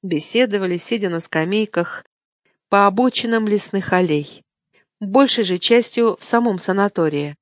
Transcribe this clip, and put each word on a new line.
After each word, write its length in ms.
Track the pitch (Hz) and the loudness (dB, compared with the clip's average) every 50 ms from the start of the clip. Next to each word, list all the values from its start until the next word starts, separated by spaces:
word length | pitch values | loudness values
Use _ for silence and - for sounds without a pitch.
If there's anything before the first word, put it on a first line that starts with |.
| - | -6
Беседовали, 760 | 190 175 147 - - - 226 254 226 202 202 190 180 180 175 | -4 -4 -4 -4 -2 0 0 2 2 0 -2 -2 -2 -2 -4
сидя 320 | - - 233 226 202 185 | -4 -4 -4 -2 -2 -2
на 100 | 175 170 | -4 -4
скамейках, 840 | 160 - - 160 160 175 196 214 220 208 - 170 170 - - - - _ _ _ _ _ _ _ _ _ _ _ _ _ | -6 -4 -2 -2 0 0 0 0 0 0 -2 -4 -4 -2 -6 -14 -16 _ _ _ _ _ _ _ _ _ _ _ _ _
по 200 | - 202 202 202 | 4 4 4 4
обочинам 580 | 190 202 247 254 240 - - 233 226 226 220 | 4 4 0 2 0 -2 -4 0 0 0 0
лесных 460 | 214 208 208 202 - - 196 180 - - | 0 0 -2 -2 -2 -4 -4 -2 0 0
аллей, 500 | 180 185 170 151 147 147 - - - _ _ _ _ _ _ _ _ _ _ _ _ | 2 2 2 0 -2 -2 -6 -14 -20 _ _ _ _ _ _ _ _ _ _ _ _
большей 460 | 208 196 196 262 277 254 - - 220 | -10 0 4 4 4 4 2 0 0
же 140 | 180 185 180 | -2 -2 -2
частью 580 | - - 233 240 233 - - - 233 226 190 | 0 2 2 2 2 0 -2 0 0 0 0
в 80 | - - | -2 -6
самом 340 | - - 233 233 240 196 180 | -2 0 0 2 0 -2 -2
санатории 760 | - - 185 196 202 202 202 - 165 156 151 143 147 147 147 _ | -2 -2 0 0 0 0 _ 0 -2 0 0 -2 -6 -6 -10 _